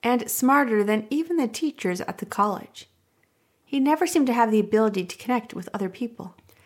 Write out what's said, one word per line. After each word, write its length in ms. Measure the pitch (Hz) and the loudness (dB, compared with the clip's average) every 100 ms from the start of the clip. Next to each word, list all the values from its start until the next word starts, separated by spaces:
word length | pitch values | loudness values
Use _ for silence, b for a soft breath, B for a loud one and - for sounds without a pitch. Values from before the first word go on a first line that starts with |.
and 260 | 226 247 - | 2 0 0
smarter 540 | - 254 277 269 214 | 0 4 4 4 2
than 240 | 202 214 214 | 2 0 0
even 280 | 294 330 339 | -4 0 0
the 100 | 240 | -2
teachers 540 | 220 311 - 185 180 | -2 -4 -2 -4 -4
at 180 | - 170 | -6 -8
the 80 | 196 | -10
college. 640 | - 208 185 - - - _ _ _ _ _ _ _ | -2 -2 -2 -10 -20 -20 _ _ _ _ _ _ _
He 140 | _ 277 | _ 0
never 300 | 269 302 349 | 2 2 2
seemed 180 | 349 262 | 2 2
to 60 | |
have 180 | 240 226 | 4 4
the 80 | 214 | 4
ability 460 | 208 214 220 202 | 4 4 2 0
to 140 | 180 - | -6 -8
connect 360 | - 247 220 | -2 -2 -2
with 140 | - 175 | -12 -10
other 160 | 202 190 | -6 -6
people. 460 | 185 233 - 185 - b b | -6 -10 -8 -16 -16 b b